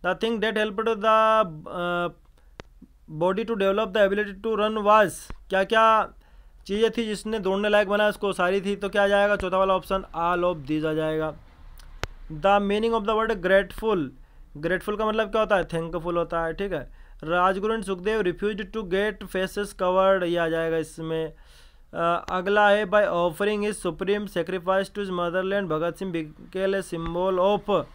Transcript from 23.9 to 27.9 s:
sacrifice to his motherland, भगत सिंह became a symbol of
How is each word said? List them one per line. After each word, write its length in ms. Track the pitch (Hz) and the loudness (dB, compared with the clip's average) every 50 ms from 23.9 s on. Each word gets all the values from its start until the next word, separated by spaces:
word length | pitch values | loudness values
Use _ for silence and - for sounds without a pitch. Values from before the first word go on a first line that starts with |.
| 160 - 196 180 202 208 214 | -4 -4 -2 -2 -2 -2 -2
sacrifice 400 | 190 - 180 165 165 185 185 165 | -4 -4 -4 -4 -4 -4 -6 -2
to 160 | 180 190 190 | 0 0 0
his 140 | 196 190 - | 0 -2 -6
motherland, 720 | 208 202 190 185 180 175 170 170 185 185 190 196 202 202 175 | -8 -6 -4 -4 -2 -2 -2 -2 -2 -2 -2 -2 -2 -2 -2
भगत 280 | 156 156 160 170 165 | -2 -2 -2 -4 -4
सिंह 180 | - 190 190 170 | -6 -8 -6 -4
became 680 | 165 160 151 151 - - - - 185 190 196 196 196 185 | -6 -6 -8 -12 -20 -20 -12 -6 -2 -2 0 0 -2 -4
a 100 | - - | -4 -8
symbol 460 | 165 165 165 165 175 180 190 190 185 | -6 -6 -4 -2 -2 0 0 2 2
of 460 | 180 196 208 202 202 - 202 175 127 - | 2 2 2 0 0 0 0 0 0 -2